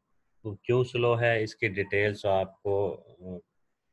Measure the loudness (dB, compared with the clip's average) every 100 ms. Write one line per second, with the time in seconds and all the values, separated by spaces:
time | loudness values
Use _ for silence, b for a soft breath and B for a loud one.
0 | _ _ _ _ -12 -8 0 0 2 0
1 | 2 2 2 2 -2 -2 -4 -2 -2 0
2 | 0 0 0 0 0 -4 -2 0 0 -4
3 | -14 -20 -14 -14 -16 _ _ _ _